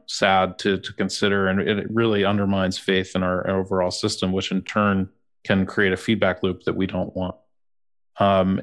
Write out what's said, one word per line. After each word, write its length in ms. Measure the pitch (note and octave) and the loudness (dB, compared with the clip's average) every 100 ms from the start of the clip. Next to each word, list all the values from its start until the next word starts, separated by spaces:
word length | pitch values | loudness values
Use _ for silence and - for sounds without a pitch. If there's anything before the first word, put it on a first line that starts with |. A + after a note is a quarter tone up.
| - | -8
sad 500 | - G2+ F#2+ F#2 F2 | 0 2 4 2 0
to, 180 | - F#2 | -2 -2
to 160 | - | -4
consider. 540 | - F#2+ - G#2 G2+ F#2+ | -6 -6 -2 0 2 0
And 120 | F#2+ | 0
it 280 | D#2+ G#2 - | 0 -2 -2
really 320 | A2+ A2+ G#2 | 0 2 2
undermines 540 | G2 G#2 G2 G2 F#2 F#2+ | 2 0 0 0 0 -2
faith 380 | - F#2+ F#2 F#2+ | 0 0 0 -2
in 80 | |
our 240 | F#2 F#2 - | -2 -2 -2
overall 420 | F#2+ F#2 F#2+ F2+ | -2 0 0 0
system, 400 | - G#2+ - F#2 | -2 -4 -2 -2
which 200 | F#2+ - | -2 -2
in 100 | G2 | -4
turn 480 | - G#2+ G#2 G2 F#2 _ _ _ | -2 0 2 2 -2 _ _ _
can 220 | - G2 F#2 | 0 0 0
create 260 | - G2 | 0 0
a 40 | F#2 | 0
feedback 440 | - G#2 F#2+ F2+ | 0 0 0 0
loop 220 | F#2+ F2+ | -2 -2
that 120 | - F2 | -4 -2
we 100 | F#2+ | -2
don't 260 | F#2 F#2 F#2+ | -2 -4 -4
want. 200 | F#2 - _ _ _ _ _ _ _ - | -6 -8 _ _ _ _ _ _ _ 0
Um, 420 | G2+ F#2+ F#2 F#2+ | 4 4 4 0